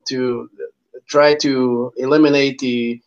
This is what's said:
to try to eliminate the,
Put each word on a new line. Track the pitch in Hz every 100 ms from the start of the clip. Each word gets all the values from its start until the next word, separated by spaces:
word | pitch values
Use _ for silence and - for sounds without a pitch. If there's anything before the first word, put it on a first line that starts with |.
| -
to | 131 127 120 - - 67 _ _ 127 -
try | 143 147 151
to | 147 135 127 120 123 123
eliminate | 131 151 151 143 139 131
the, | 127 120 117 120